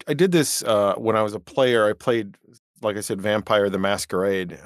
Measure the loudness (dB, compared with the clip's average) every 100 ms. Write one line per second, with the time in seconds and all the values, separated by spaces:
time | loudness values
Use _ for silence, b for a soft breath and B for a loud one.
0 | -4 0 2 4 2 -2 0 2 2 0
1 | 0 0 0 -4 -6 0 2 4 2 0
2 | -2 -2 -4 -14 _ _ _ _ -4 -4
3 | -6 -4 -2 -2 2 2 2 0 -2 -2
4 | -4 -4 -2 -2 -6 -12